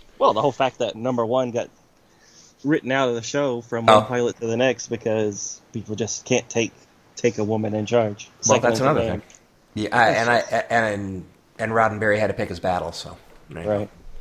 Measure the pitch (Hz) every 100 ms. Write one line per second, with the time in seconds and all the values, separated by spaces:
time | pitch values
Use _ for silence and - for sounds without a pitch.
0 | - - 269 - 147 - 131 - 117 110
1 | 123 123 110 127 127 110 - _ _ _
2 | _ _ _ - - _ 135 156 120 135
3 | 131 117 110 143 143 120 117 117 113 107
4 | 110 123 120 - 113 113 131 120 - 113
5 | 117 110 107 98 - - _ 113 95 107
6 | 110 - - 123 - 117 113 - _ _
7 | _ - 120 113 104 110 107 107 104 117
8 | 110 104 - - - 117 120 113 131 139
9 | 113 90 - - _ _ _ 107 107 120
10 | 113 92 117 117 - 113 - 117 110 101
11 | 98 95 82 _ _ - 110 113 110 104
12 | 107 104 104 95 107 87 95 90 82 -
13 | 80 85 - - - 82 101 104 104 -
14 | - -